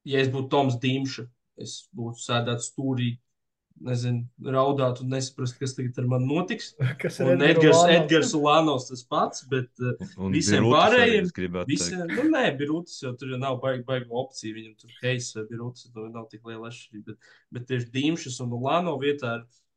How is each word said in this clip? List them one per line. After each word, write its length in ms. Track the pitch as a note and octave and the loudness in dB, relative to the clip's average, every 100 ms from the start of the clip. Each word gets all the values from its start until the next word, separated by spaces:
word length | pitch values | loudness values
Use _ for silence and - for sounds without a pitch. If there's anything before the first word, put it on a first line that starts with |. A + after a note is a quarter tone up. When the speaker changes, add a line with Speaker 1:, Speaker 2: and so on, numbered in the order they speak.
| C#3+ | -4
Speaker 1:
ja 140 | C3+ | 0
es 100 | C3 | 0
būtu 200 | C3+ C3 | -2 0
Toms 300 | C#3+ C3 A#2 | 2 2 0
Dimša, 480 | C3 C3 C3+ - B2 _ _ - | 0 0 -2 -8 -14 _ _ -18
es 320 | - - - | -16 -16 -16
būtu 260 | - A#2 A#2 | -12 -10 -10
sēdēts 540 | - A#2+ A#2+ A#2+ - | -4 -2 -2 -4 -6
stūrī, 460 | - C3+ B2 B2 A#2+ _ _ _ _ _ - | -6 -4 -2 -2 -4 _ _ _ _ _ -14
nezinu, 500 | B2+ B2 B2 A#2+ A#2+ - | -6 -4 -2 -2 -4 -10
raudāt 560 | - C3 C3+ C#3 B2+ B2 | -2 2 2 2 0 -2
un 80 | B2+ | -4
nesaprast, 460 | C3+ C3 - B2+ - | -4 -6 -6 -8 -6
kas 160 | C3 | -8
tagad 240 | - B2 B2 | -6 -6 -4
ar 80 | B2 | -2
mani 220 | B2+ C3 | 0 0
notiks. 480 | D3+ F3+ A#3 - - | -2 -2 -6 -10 -4
Speaker 2:
<laughs> 220 | C3 - | -4 -2
Kas 140 | - - | -6 0
ir 120 | C3 | 2
Speaker 1:
Un 100 | C3+ | 6
Speaker 2:
Edgars 380 | D3 E3 D#3 E3 | 6 8 8 10
Speaker 1:
Edgars, 0 | |
Speaker 2:
Ulanovs? 160 | F3 E3+ | 8 8
Speaker 1:
Edgars 380 | D3+ D#3 C3 | 6 4 4
Ulanovs 540 | D#3 D3 D3+ D#3+ C3 - | 2 4 6 4 0 -4
tas 120 | B2+ | -12
pats, 400 | - D#3 A#3 - C3 | -4 -2 -2 -4 -6
bet, 220 | C3 B2+ - | -4 -4 -6
eh, 240 | B2 - - - | -6 -4 -8 -8
Speaker 3:
Un 140 | F#2+ | -2
Speaker 1:
visiem 300 | F#2+ G2+ G#2 | 0 2 4
Speaker 3:
Birutis 160 | A2+ D3+ | 6 6
arī, 200 | G3 B3 | 6 6
Speaker 1:
pārējiem, 240 | A#3 G#3+ | 6 4
Speaker 3:
es 80 | F3+ | 0
gribētu 360 | - F#2 F2+ F2+ | -2 -4 -4 -4
Speaker 1:
visiem, 360 | D#3+ F3 F3+ | -4 -4 -6
Speaker 3:
teikt. 100 | E3+ | -6
Speaker 1:
nu, 120 | G#3 D4+ | 0 2
nē, 140 | D#4 A3 C3+ | 2 0 0
Birutis 420 | C#3+ D#3 E3+ - | -2 -4 -6 -10
jau 120 | C3 B2 | -10 -8
tur 160 | C3 | -8
jau 80 | B2+ | -6
nav 180 | C3+ B2+ | -4 -2
baig-, 220 | C3 B2+ A#2+ | -2 -4 -4
baiga 200 | B2+ A#2 | -6 -6
opcija, 420 | A#2 - - A2 | -8 -8 -10 -12
viņam 220 | A2 A2 G#2+ | -12 -14 -20
tur 140 | A#2 - | -20 -6
Keis 320 | B2 B2+ B2 | -4 -2 -4
vai 120 | A2 G#2+ | -10 -10
Birutis, 380 | A2+ A#2+ B2 A#2+ | -10 -12 -14 -18
tur 220 | A#2 A2+ | -14 -14
nav 160 | A2+ A2+ | -14 -16
tik 160 | G#2+ A2+ | -18 -16
liela 240 | A2 A2+ | -14 -14
atšķirība, 380 | A#2+ - G#2+ G#2+ | -16 -18 -18 -16
bet, 240 | G#2+ _ _ _ | -18 _ _ _
bet 160 | B2 B2 | -14 -6
tieši 220 | B2+ A#2 | -4 -4
Dimšas 460 | B2 D3 E3 C#3 B2+ | -2 -2 -2 -6 -10
un 120 | B2 | -8
Ulano 400 | A#2+ C3+ E3 F3+ C#3 | -6 -2 0 0 -2
vietā 340 | C#3+ C#3+ A#2+ A#2 | -2 -2 -4 -6
ir, 80 | A#2 _ _ | -10 _ _